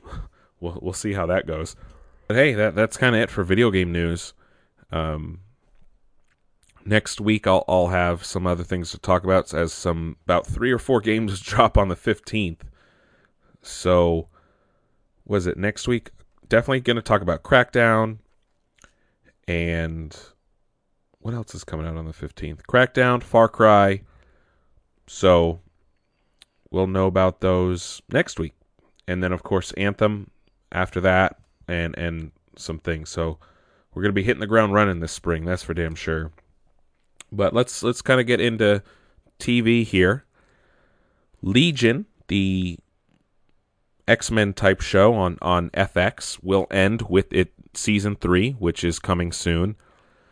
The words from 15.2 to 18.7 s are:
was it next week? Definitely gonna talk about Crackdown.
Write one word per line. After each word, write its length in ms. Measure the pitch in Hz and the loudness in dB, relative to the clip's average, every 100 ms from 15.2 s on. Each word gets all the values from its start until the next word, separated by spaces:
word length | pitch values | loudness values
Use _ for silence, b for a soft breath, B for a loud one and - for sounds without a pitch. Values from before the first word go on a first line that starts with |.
| - | -6
was 220 | 104 87 | -4 -2
it 100 | - | -4
next 300 | 101 - - | -4 -6 -4
week? 220 | 120 - - _ _ - | -4 -6 -20 _ _ 0
Definitely 320 | 117 120 131 | 0 2 0
gonna 200 | 123 117 | 0 -2
talk 180 | - 104 | 2 0
about 220 | 90 82 | 0 -4
Crackdown. 760 | - 135 123 123 117 110 110 110 _ _ _ _ _ | 2 4 4 2 4 4 0 -6 _ _ _ _ _